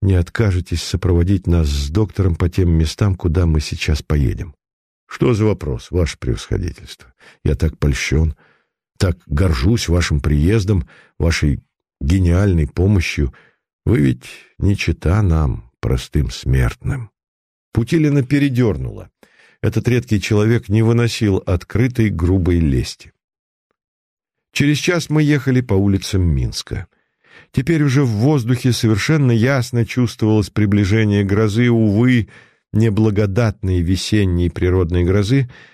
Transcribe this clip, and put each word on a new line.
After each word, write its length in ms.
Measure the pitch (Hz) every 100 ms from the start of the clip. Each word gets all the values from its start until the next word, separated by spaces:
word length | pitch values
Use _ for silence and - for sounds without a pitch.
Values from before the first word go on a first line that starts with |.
не 120 | 98
откажетесь 720 | 92 85 - 107 90 - 82
сопроводить 640 | - 85 90 87 87 98 -
нас 200 | 85 76
с 220 | 71 71
доктором 460 | 90 101 - 92 80
по 140 | 90
тем 220 | - 87
местам, 440 | 82 78 - 104 92
куда 300 | 85 80 85
мы 140 | 78
сейчас 420 | - - - 76
поедем? 540 | - 76 60 - - - _ _ _ _ -
Что 260 | - 143
за 120 | 107 107
вопрос, 460 | 95 71 60 -
ваше 260 | 87 80 -
превосходительство? 960 | 62 58 - 50 87 - - - - _ - _
Я 120 | - 69
так 220 | 82 -
польщён, 580 | 73 69 - 71 80 - _ _ _ _ _ -
так 200 | 95 87 -
горжусь 640 | 73 95 71 80 117 -
вашим 320 | 85 82 73
приездом, 680 | 73 73 80 113 95 98 - - _ -
вашей 440 | 85 80 76 65 _ _ _ -
гениальной 680 | 67 95 90 87 101 85 71
помощью. 680 | - 95 104 - - 67 - _ _ _ _ -
Вы 120 | 127
ведь 240 | 135 123 - - - -
не 160 | 95 98
чета 460 | - 82 76 101
нам, 500 | 98 80 73 - - -
простым 500 | 57 64 - 76 62
смертным. 800 | - - 65 62 - - 135 113 _ _ _ _ _ _
Путилина 500 | - 117 165 151 143
передёрнуло. 880 | 123 147 143 123 117 71 62 95 92 _ _ _ _ -
Этот 260 | 110 113 117
редкий 320 | 123 - 104
человек 480 | - 104 107 117 -
не 140 | 107
выносил 560 | 113 117 117 - 107 95
открытой 720 | - 87 - 101 127 123 110
грубой 500 | 90 85 95 87 87
лести. 540 | 78 64 - - - _ _ _ _ _ _ _ _ _ _ _ _ _ _
Через 260 | - 143 147
час 300 | - 175 -
мы 140 | 151
ехали 380 | 147 147 131 127
по 140 | 123 98
улицам 460 | 101 95 - 98
Минска. 680 | 87 67 58 - - - 87 _ _ _ _ - -
Теперь 280 | - 131 160
уже 220 | 147 131
в 60 | 131
воздухе 640 | 104 131 151 117 123 131
совершенно 580 | 117 113 107 - 156 131
ясно 540 | 117 120 139 120 120 110
чувствовалось 640 | - 123 - 107 107 101
приближение 760 | - 104 101 95 110 107 101
грозы, 460 | 98 101 107 107 123
увы, 580 | 117 110 101 127 123 101 - - _ -
не 180 | 104 113
благодатной 880 | 101 110 98 104 95 113 - 95 90
весенней 720 | 85 95 - 107 95 87 87
природной 540 | - 90 92 85 87 87
грозы, 440 | 98 98 139 123 - -